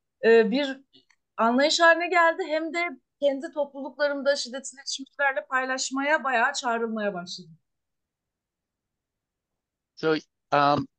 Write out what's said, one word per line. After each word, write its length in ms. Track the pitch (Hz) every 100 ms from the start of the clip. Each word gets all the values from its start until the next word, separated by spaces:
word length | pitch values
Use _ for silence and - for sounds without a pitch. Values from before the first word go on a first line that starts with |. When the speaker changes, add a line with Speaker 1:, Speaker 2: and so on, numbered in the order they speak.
| _ _ 226
Speaker 1:
e, 260 | 226 214
bir 300 | 254 277 269 _ _ _ _ _ -
anlayış 420 | 226 247 302 320
haline 280 | 330 330 349
geldi, 360 | 349 330 330 320
hem 260 | 311 320
de 160 | 330 349 262 _ -
kendi 300 | 285 269 311
topluluklarımda 840 | 302 285 277 262 247 294 285 269 285
şiddetsiz 380 | 240 262 -
iletişimcilerle 720 | 262 - - 269 - 277 269 -
paylaşmaya 800 | 254 262 262 - 269 285 311
bayağı 300 | 262 240 254
çağrılmaya 600 | 285 254 226 233 220 208
başladım. 440 | 180 180 - 170 160 _ _ _ _ _ _ _ _ _ _ _ _ _ _ _ _ _ _ _ _ _ _ _ -
Speaker 2:
So, 200 | 160 156 - _ -
um, 360 | 143 143 143 139